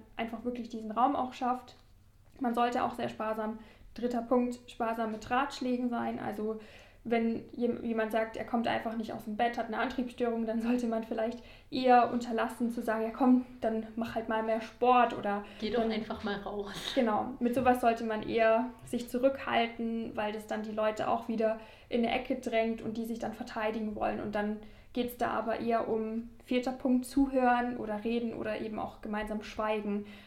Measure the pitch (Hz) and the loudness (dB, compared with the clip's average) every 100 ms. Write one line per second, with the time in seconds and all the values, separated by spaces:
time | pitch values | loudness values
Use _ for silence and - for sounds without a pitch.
0 | - - 226 220 247 247 220 226 220 214 | -12 -8 -6 -4 -6 -6 -6 -8 -4 2
1 | 269 277 247 - 247 247 - - - - | 2 2 -2 -2 -2 -2 -4 -20 -20 -20
2 | - - - - 247 240 240 247 240 240 | -20 -20 -18 -4 -2 2 2 2 0 -2
3 | 233 - 220 220 214 226 - - - - | -6 -4 -4 -2 -4 -6 -12 -20 -18 -6
4 | 240 240 233 247 247 - - - 226 233 | -2 -2 2 4 2 -2 -10 -4 -2 0
5 | 220 220 - 247 277 - 254 247 247 233 | -2 -4 -2 0 0 -2 -2 0 0 -2
6 | 226 226 - 208 214 220 - - - - | -2 -4 -6 -4 -4 -6 -10 -20 -20 -10
7 | 226 233 226 226 - - 240 233 240 226 | 0 2 2 0 -6 -2 0 0 -2 0
8 | 220 220 220 - 220 233 233 226 226 226 | 0 0 0 -4 -2 0 2 0 -2 -4
9 | 214 226 214 214 233 240 226 220 254 254 | -6 -6 -6 0 0 0 -4 -2 -2 -2
10 | 247 - 240 226 214 226 233 247 233 220 | -4 0 0 0 0 0 2 2 2 -2
11 | - 226 226 240 - - - 254 254 247 | -2 -2 -2 -4 -12 -20 -6 2 8 8
12 | 233 240 240 220 233 - 233 233 220 220 | 8 2 -2 0 -2 -2 -2 -2 -2 0
13 | 226 - 254 254 - - 226 220 220 226 | -2 2 6 6 4 -2 -2 -2 -4 -6
14 | 233 226 220 220 226 226 - - 240 247 | -4 -4 -2 0 2 0 -2 2 6 8
15 | 233 - 202 208 - - 214 240 226 220 | 6 2 -2 -2 -6 -6 -2 2 2 0
16 | 220 226 208 202 196 202 202 - - 269 | -4 -4 -4 -4 -6 -6 -6 -8 -2 2
17 | 233 214 233 - 240 254 254 247 233 233 | 4 2 0 0 0 4 4 6 4 2
18 | 226 214 - 226 226 226 247 - - 240 | 0 -2 0 4 6 4 2 -6 -6 -6
19 | 240 247 269 269 - 233 233 233 226 226 | -2 2 2 2 0 2 2 -2 -4 -2
20 | 226 226 208 214 208 220 214 214 214 214 | -4 -4 -2 -4 -4 -6 -4 0 0 0
21 | - 226 - 220 220 226 - - - 233 | 0 0 0 0 0 0 -8 -18 -4 0
22 | 233 262 254 254 226 226 226 226 226 233 | 2 2 -2 -4 0 2 2 0 -4 -4
23 | 226 226 220 - 226 226 214 226 214 214 | -4 -4 -6 -6 -8 -4 -2 -2 -4 -2
24 | 208 208 208 208 208 214 - - - 247 | -2 -2 -2 -2 -2 -4 -10 -18 -8 -4
25 | 240 - 226 220 226 - 233 226 - 220 | -2 0 0 0 0 -2 2 0 2 -2
26 | 220 226 - - - 247 254 254 262 247 | -2 -4 -8 -10 -2 0 0 0 2 2
27 | 247 277 269 262 247 240 247 240 214 208 | 4 4 4 6 4 4 2 -2 -4 -2
28 | 226 233 226 - 220 214 220 214 - - | 0 0 0 -4 -4 -4 -4 -6 -6 -8
29 | 220 208 214 214 - - 214 214 208 208 | -6 -4 -2 -6 -6 -2 0 0 0 -2
30 | 202 - | -4 -14